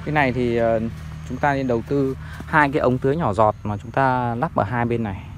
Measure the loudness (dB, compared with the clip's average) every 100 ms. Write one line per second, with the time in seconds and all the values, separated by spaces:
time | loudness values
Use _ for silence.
0 | 0 2 2 2 0 2 2 2 -2 -8
1 | -12 -12 -10 -2 0 0 0 -2 0 0
2 | 0 -4 -12 -12 2 4 4 4 2 2
3 | 0 0 0 4 4 4 -6 -6 -4 0
4 | 2 2 -2 -2 -2 -2 -2 0 0 -2
5 | -2 -6 -10